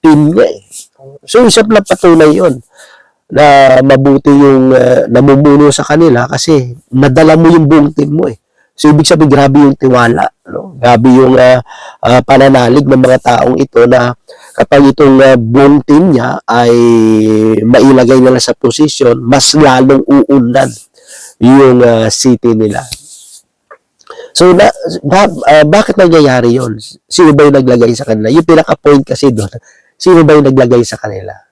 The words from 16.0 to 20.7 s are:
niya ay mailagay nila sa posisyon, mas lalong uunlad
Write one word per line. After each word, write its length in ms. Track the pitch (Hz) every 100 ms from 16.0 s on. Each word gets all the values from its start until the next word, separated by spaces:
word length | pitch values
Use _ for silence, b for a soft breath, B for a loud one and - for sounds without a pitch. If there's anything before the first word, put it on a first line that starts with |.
| 185
niya 240 | 131 120 - -
ay 240 | 120 120 120 120 117 110 110 107 107 110 107 110
mailagay 560 | 123 135 131 123 131
nila 160 | 127 127
sa 160 | -
posisyon, 640 | - 120 - 151 - 123 120
mas 320 | 120 135 - 151
lalong 480 | 147 127 131 139 -
uunlad 640 | 139 - 139 120 123 131